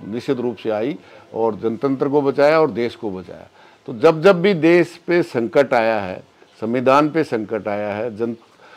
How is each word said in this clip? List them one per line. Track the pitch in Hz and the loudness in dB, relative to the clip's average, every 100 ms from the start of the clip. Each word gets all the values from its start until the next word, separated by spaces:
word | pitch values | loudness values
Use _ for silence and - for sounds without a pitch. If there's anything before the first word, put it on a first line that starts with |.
| 101 | -10
निश्चित | 113 131 127 | -8 -4 -4
रूप | 120 113 | -4 -6
से | 113 | -4
आई | 107 120 185 - - - | -4 -4 -8 -14 -20 -12
और | 110 113 101 | -4 -2 -2
जनतंत्र | 113 113 139 135 143 | -4 -4 -2 -2 0
को | 147 | 0
बचाया | 139 131 143 160 | 0 4 4 4
और | 156 | 2
देश | 107 120 - | 0 -4 -6
को | 110 | -8
बचाया। | 92 87 80 - _ - _ - | -8 -12 -18 -20 _ -20 _ -14
तो | 120 | 0
जब | 151 160 | 2 4
जब | 170 185 | 4 4
भी | 185 | 2
देश | 180 156 175 170 - - | 2 4 4 2 -4 -2
पे | 175 | -2
संकट | 170 127 113 143 127 | 0 -2 0 2 2
आया | 123 113 110 | 2 2 0
है, | 95 92 - _ _ _ | -4 -10 -14 _ _ _
संविधान | 110 127 127 135 151 | -6 -2 4 4 4
पे | 156 | 0
संकट | 147 117 101 110 98 | -2 -4 -4 -6 -4
आया | 101 104 | -6 -4
है, | 101 120 104 | -6 -8 -6
जन-, | 117 117 _ _ - | -6 -6 _ _ -20